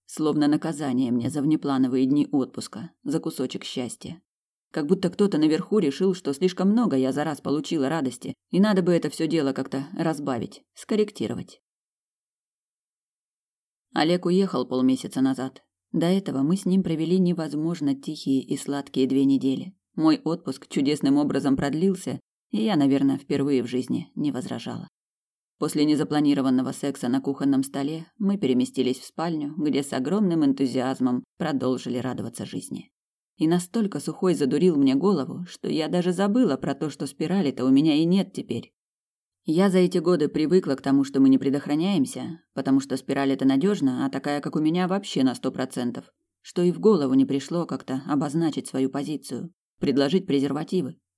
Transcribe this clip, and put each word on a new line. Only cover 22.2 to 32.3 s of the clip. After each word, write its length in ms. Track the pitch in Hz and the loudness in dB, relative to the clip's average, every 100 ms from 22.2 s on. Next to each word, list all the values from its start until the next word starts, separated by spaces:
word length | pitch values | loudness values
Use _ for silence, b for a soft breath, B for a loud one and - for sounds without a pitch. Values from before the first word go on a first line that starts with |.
| _ _ _ | _ _ _
и 100 | 202 | -2
я, 140 | 220 175 | 0 2
наверное, 420 | 139 135 135 135 | 4 4 2 0
впервые 460 | - 143 139 135 | -2 -2 2 0
в 40 | 117 | 0
жизни 440 | 123 123 123 - | -4 -2 -4 -6
не 180 | - 151 | -4 -4
возражала. 560 | 127 123 117 123 117 - _ _ _ _ _ _ - | -4 -6 -8 -8 -10 -12 _ _ _ _ _ _ -6
После 260 | 151 147 | -4 2
незапланированного 920 | 151 151 151 151 147 139 131 127 131 | 2 2 2 2 2 2 2 2 0
секса 360 | 127 143 135 123 | -4 -6 -4 -2
на 120 | 135 | -2
кухонном 420 | 135 139 139 135 | -2 -2 0 2
столе 420 | 135 139 139 160 165 - | 0 -4 -6 -8 -12 -4
мы 180 | 196 202 | -2 0
переместились 640 | 131 127 127 - 123 131 | 2 2 0 0 -2 -2
в 60 | - | -8
спальню, 500 | - 160 156 147 156 | -6 -4 -4 -6 -4
где 240 | 151 135 | -2 -2
с 100 | 139 | -2
огромным 520 | 139 131 196 196 165 143 | -4 -2 0 2 2 2
энтузиазмом 800 | 135 135 131 127 131 127 123 - - | 2 0 0 -2 0 0 -2 -4 -6
продолжили 580 | 165 135 127 127 123 120 | -4 -2 -2 -2 -4 -4
радоваться 480 | 127 - 107 | -4 -6 -8